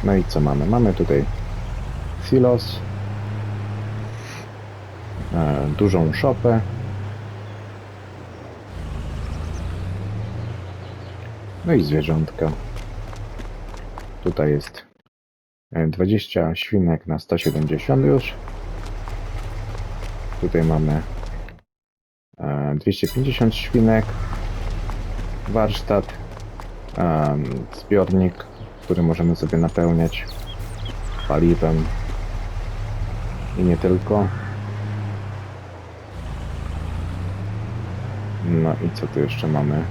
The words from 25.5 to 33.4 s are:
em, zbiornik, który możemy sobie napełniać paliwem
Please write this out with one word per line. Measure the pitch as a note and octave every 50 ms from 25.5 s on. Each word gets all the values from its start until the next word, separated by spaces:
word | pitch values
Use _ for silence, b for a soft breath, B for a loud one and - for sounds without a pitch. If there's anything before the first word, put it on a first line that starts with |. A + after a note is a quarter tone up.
| G#2 A2+ G#2+ G#2 G#2 - - - G#2+ G2+ F#2+ - - - - - - - - - - - - - - - - - - -
em, | F2 F2 D#2+ D#2 D#2 D2 C#2+ D2 D2 B1+ A#1+ B1+ A#1 - -
zbiornik, | - - - G#2 G2+ F#2 F2+ F#2 F#2+ F#2 F2+ F2 - - - - - - - - -
który | - - F2 E2+ E2+
możemy | E2 E2 E2 E2+ E2+ E2+
sobie | - - D#2 - E2
napełniać | E2+ E2 - - E2+ E2+ E2+ E2 E2 D#2+ - - - - - - - - - - - - - - - - - - - - - - - -
paliwem | C#2+ D2 E2 E2+ E2+ - D#2+ D#2+ D#2+ D#2+ D#2+ D#2+ - - - - - - - - - - - - - - - - - - - - - - - - - - - - - -